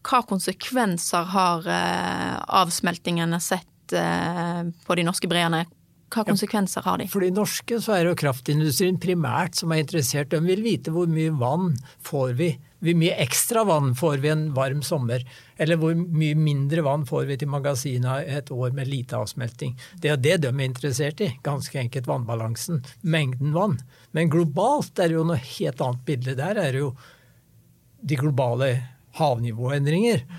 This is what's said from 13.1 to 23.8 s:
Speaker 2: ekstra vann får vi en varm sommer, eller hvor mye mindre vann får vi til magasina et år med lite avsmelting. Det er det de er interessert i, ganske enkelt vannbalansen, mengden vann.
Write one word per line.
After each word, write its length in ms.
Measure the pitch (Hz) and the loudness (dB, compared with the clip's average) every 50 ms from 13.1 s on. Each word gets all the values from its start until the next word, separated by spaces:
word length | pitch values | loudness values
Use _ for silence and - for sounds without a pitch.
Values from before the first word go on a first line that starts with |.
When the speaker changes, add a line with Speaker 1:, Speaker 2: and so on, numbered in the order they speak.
| - - | 2 0
Speaker 2:
ekstra 460 | 160 120 - - - - 240 226 220 | -2 -2 0 0 0 2 2 2 4
vann 260 | 196 165 151 139 135 120 | 4 4 4 4 2 0
får 280 | 123 175 160 143 139 135 | 2 2 2 2 2 2
vi 60 | 151 | 2
en 240 | 156 156 156 156 139 | 2 0 0 -2 0
varm 300 | 127 135 135 135 147 139 | 0 0 0 0 -2 -2
sommer, 380 | - 175 147 123 113 120 127 127 - - - - - - - | -2 -2 0 0 0 -2 -2 -4 -6 -12 -20 -20 -14 -6 -2
eller 180 | 160 151 170 | 0 2 2
hvor 200 | 165 156 160 170 | 2 2 2 2
mye 400 | 165 175 180 165 151 156 151 151 156 | 2 0 0 2 2 2 4 4 4
mindre 460 | 156 151 143 139 139 139 156 170 156 | 4 4 2 2 0 0 0 0 2
vann 180 | 135 143 156 147 | 2 0 0 -2
får 220 | 120 - 139 135 | -2 -2 -2 -2
vi 100 | 139 143 | -2 -2
til 120 | 135 151 143 | -4 -4 -2
magasina 720 | 139 143 135 143 143 123 - 147 123 123 123 123 127 139 151 | -2 -2 0 0 -2 -2 -2 -2 -2 0 0 0 0 -2 -4
et 280 | 131 131 147 135 - 143 | -4 -6 -6 -6 -6 -4
år 160 | 120 127 123 131 | -2 -2 -2 -2
med 140 | 131 127 | -2 -4
lite 320 | 131 139 131 123 - 127 117 | -4 -4 -4 -4 -4 -4 -4
avsmelting. 560 | 113 104 - - 120 117 - - - 131 120 - - - - 175 | -4 -4 -6 -6 -6 -6 -6 -6 -8 -8 -8 -8 -12 -18 -10 -4
Det 140 | 165 147 151 | 0 0 2
er 40 | |
det 240 | 135 123 147 185 180 147 | 2 4 4 4 4 2
de 60 | 123 123 | 0 0
er 140 | 143 135 131 | 0 -2 -2
interessert 520 | 127 127 - 147 127 131 147 143 - - - | -4 -4 -4 -4 -2 0 -2 -2 -2 -2 -2
i, 60 | 151 - - - | -2 -4 -4 -4
ganske 320 | 143 143 160 165 - - | -4 -4 -4 -4 -6 -6
enkelt 320 | 143 123 120 - 135 123 | -4 -4 -4 -4 -4 -4
vannbalansen, 800 | 151 143 135 120 110 117 113 110 113 117 - - - 170 139 - - - - - | -2 -2 -2 -2 -4 -4 -4 -2 -4 -4 -6 -4 -4 -4 -4 -4 -6 -12 -6 -2
mengden 500 | 165 160 160 147 127 127 123 135 151 147 | 0 2 2 2 0 -2 -2 -2 0 0
vann. 280 | 170 202 214 143 117 | 2 2 2 0 -2